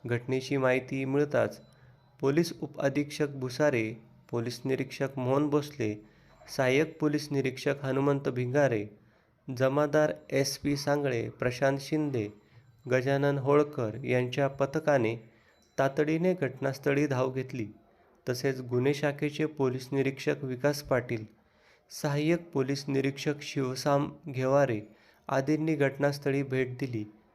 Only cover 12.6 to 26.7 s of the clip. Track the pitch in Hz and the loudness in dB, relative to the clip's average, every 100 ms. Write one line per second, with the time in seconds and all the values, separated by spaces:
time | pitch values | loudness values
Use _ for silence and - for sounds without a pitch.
12.6 | _ _ 127 127 127 139 143 143 131 147 | _ _ 0 0 2 2 2 2 4 4
13.6 | 147 147 113 110 127 123 123 127 139 139 | 4 -2 -4 -4 0 0 0 0 -2 0
14.6 | 135 160 156 139 110 117 - _ _ _ | -2 0 2 4 4 -2 -10 _ _ _
15.6 | _ - 135 139 151 160 180 180 135 131 | _ 0 0 2 0 2 2 0 -2 -2
16.6 | 139 131 147 139 147 127 131 131 127 127 | -4 0 0 2 2 2 0 -2 -6 -6
17.6 | 104 - _ _ _ _ - 123 139 127 | -8 -10 _ _ _ _ -6 -2 -2 -2
18.6 | 120 123 131 143 147 143 147 143 156 151 | -2 2 2 2 -2 -2 -4 -2 -4 0
19.6 | 131 127 127 139 135 139 - 143 139 123 | 0 0 -4 0 0 -2 -4 -2 -4 -2
20.6 | 143 143 - 127 123 117 110 - _ _ | 0 -2 0 0 0 -6 -8 -18 _ _
21.6 | _ _ _ - 151 143 151 170 170 139 | _ _ _ -6 -2 0 2 0 0 -2
22.6 | 131 139 143 135 135 139 156 143 - 143 | 0 -2 0 0 0 -2 -4 -4 -4 -2
23.6 | 131 127 147 143 151 - 156 127 131 139 | -2 -2 2 2 0 -6 -10 -2 4 4
24.6 | 139 107 101 - - _ - 135 135 151 | 4 0 -6 -20 -20 _ -2 -2 2 0
25.6 | 160 147 139 139 143 143 143 139 131 131 | 0 2 2 2 0 0 0 0 0 0
26.6 | 127 | -2